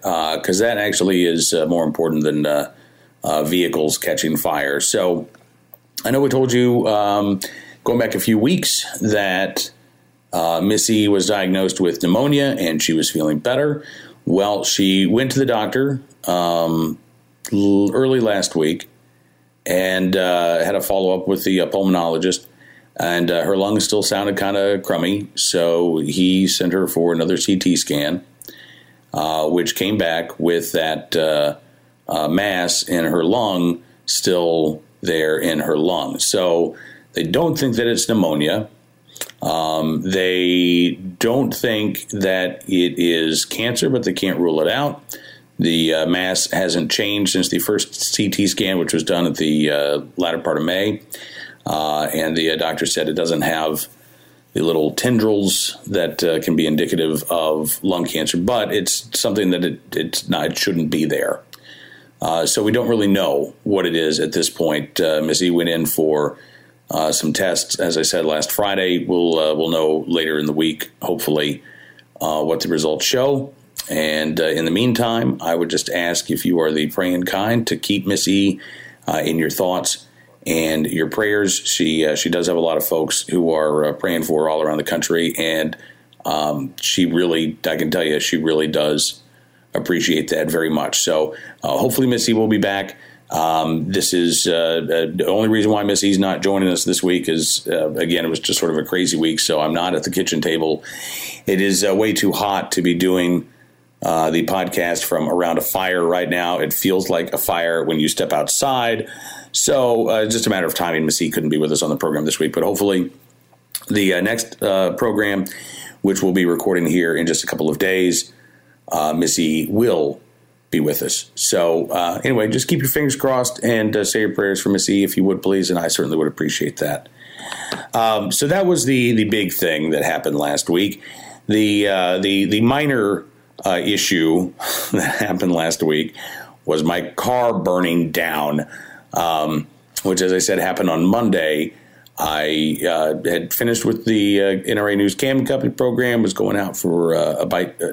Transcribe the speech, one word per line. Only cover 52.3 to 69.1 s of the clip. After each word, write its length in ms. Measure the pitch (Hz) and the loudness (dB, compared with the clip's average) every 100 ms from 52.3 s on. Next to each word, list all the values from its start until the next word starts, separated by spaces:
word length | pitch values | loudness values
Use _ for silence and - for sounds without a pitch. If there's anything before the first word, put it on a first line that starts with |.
| 82 | 0
the, 140 | 80 | 0
uh, 60 | 78 | 0
doctor 300 | 80 76 80 | -2 -2 -2
said 220 | 87 78 | -2 -2
it 60 | |
doesn't 280 | 78 82 78 | -2 -2 0
have 440 | 82 80 78 76 - - - - - - _ | -2 -2 -2 -4 -8 -14 -20 -20 -20 -20 _
the 100 | - | -2
little 280 | 80 82 76 | 0 2 0
tendrils 840 | - 123 120 110 104 98 - - - - | 0 0 2 2 2 0 0 -4 -8 -4
that, 360 | 98 82 - | -2 -2 -2
uh, 180 | 85 80 | 0 0
can 160 | 87 80 | 0 0
be 100 | 78 | 0
indicative 580 | 76 80 87 80 78 - | 0 0 0 0 -2 -2
of 480 | 85 78 78 78 - | -2 0 0 -2 -4
lung 220 | 95 87 | -2 -2
cancer, 320 | 85 80 78 87 | -2 -4 -2 -2
but 360 | 98 120 98 | 0 0 0
it's 360 | 104 90 - - | -2 -2 -4 -4
something 380 | - 117 101 92 | -4 -2 0 2
that 140 | 87 | 2
it, 160 | 87 71 - | 0 -4 -6
it's 360 | 78 80 - - | -6 -4 -6 -4
not, 180 | 85 76 | -2 -2
it 120 | 80 | -2
shouldn't 320 | - 85 76 | -2 0 0
be 140 | 78 | 0
there. 360 | 78 69 65 - - - - - - - - - | 0 0 -2 -4 -10 -20 -20 -20 -20 -20 -20 -8
Uh, 260 | 80 82 80 | -2 0 0
so 160 | - | 0
we 100 | 107 | 2
don't 160 | 117 117 | 2 2
really 200 | 113 101 | 2 2
know 460 | 98 82 71 - - | 2 2 0 -2 -4
what 240 | - 98 87 | -2 0 2
it 80 | |
is 240 | 82 78 78 | 2 0 0
at 140 | 76 | 0
this 180 | 87 78 | -2 -2
point. 500 | - 82 76 71 - | 0 0 0 -4 0
Uh, 200 | 80 78 | 0 2
Missy 280 | 78 76 90 | 0 0 2
went 180 | 85 85 | 2 2
in 180 | 82 78 | 0 -2
for, 500 | - 78 76 73 - - - - _ - | 0 2 2 0 -4 -16 -20 -20 _ -8
uh, 220 | 82 78 | -2 0
some 200 | - 78 | 0 -2
tests, 440 | 76 95 82 - - | 0 0 -2 -4 -2
as 200 | 87 80 | -2 0
I 60 | |
said, 240 | 80 90 80 | 0 0 0
last 240 | 78 71 | -2 -2
Friday. 540 | - 101 95 92 87 | -2 -2 0 0 0
We'll, 320 | 85 | 0